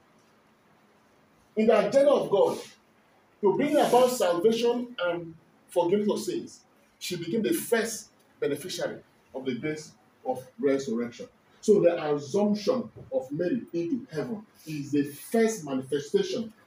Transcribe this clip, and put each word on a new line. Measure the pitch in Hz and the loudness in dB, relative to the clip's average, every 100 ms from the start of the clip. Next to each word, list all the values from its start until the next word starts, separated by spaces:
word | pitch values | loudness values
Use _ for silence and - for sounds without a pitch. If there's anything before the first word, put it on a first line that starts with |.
| _ _ _ _ _ _ _ _ _ _ _ _ _ _ _ 214 | _ _ _ _ _ _ _ _ _ _ _ _ _ _ _ 0
in | 220 | 4
the | 208 190 | 4 4
agenda | 277 285 | 4 6
of | 240 - | 4 4
God | 202 - - - - _ _ _ _ _ - | 4 2 0 -10 -20 _ _ _ _ _ 0
to | 202 160 | 2 2
bring | 294 294 | 4 4
about | 233 240 247 | 6 6 4
salvation | 247 185 170 220 226 240 240 247 - 175 | 2 0 4 2 2 0 0 -4 -4 -4
and | 175 165 165 _ _ _ | -4 -8 -16 _ _ _
forgiveness | 180 170 208 208 | 0 2 2 0
of | - | -2
sins, | 175 147 - - _ _ _ - | -2 -6 -8 -18 _ _ _ -14
she | - 175 | -10 -8
became | 170 226 | -4 -2
the | - | 0
first | - - 226 208 - - _ _ - | -2 0 0 0 -6 -14 _ _ -6
beneficiary | 143 143 185 - 135 - - _ _ | -4 -4 -8 -6 -6 -8 -16 _ _
of | 135 131 | -10 -6
the | 117 | -6
grace | 151 151 - _ _ _ 254 | -6 -8 -12 _ _ _ -8
of | - - - | -8 -10 -4
resurrection. | 135 135 135 113 120 - - _ _ _ | 0 0 -2 -6 -6 -10 -18 _ _ _
So | - 185 | 2 4
the | 170 165 151 | 4 2 -2
assumption | 147 131 196 208 202 - 117 - - - | -2 -2 0 0 0 -2 -2 -4 -12 -6
of | - - | -6 -4
Mary | 156 180 269 - | -4 -2 -2 -4
into | - 339 262 - | -6 -4 -4 -6
heaven | 156 247 208 - _ 156 | -8 -6 -8 -12 _ -12
is | 151 131 | -10 -2
the | 143 | -2
first | 139 - - 226 226 - 147 | -2 -6 -2 2 2 0 -6
manifestation | 131 127 143 - 196 - 120 113 - | -6 -4 -6 0 0 0 -4 -6 -12